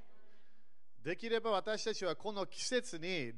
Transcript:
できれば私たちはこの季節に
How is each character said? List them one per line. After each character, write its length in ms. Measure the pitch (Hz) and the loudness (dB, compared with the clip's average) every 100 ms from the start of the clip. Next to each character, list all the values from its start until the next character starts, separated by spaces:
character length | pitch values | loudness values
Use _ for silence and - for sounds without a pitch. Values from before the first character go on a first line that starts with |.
| - - - - - - - - - - | -6 -6 -6 -6 -6 -6 -6 -6 -6 -4
で 120 | 135 190 | -2 -2
き 100 | 226 | 2
れ 100 | 226 | 2
ば 120 | 226 | 4
私 340 | 196 180 214 | 4 4 2
た 100 | - | 2
ち 120 | 208 185 | 2 2
は 100 | 156 | 0
こ 160 | 208 | 0
の 140 | 202 180 | 0 0
季 180 | - | -2
節 320 | - 247 247 170 | 2 2 2 -2
に 380 | 165 185 120 | 0 0 0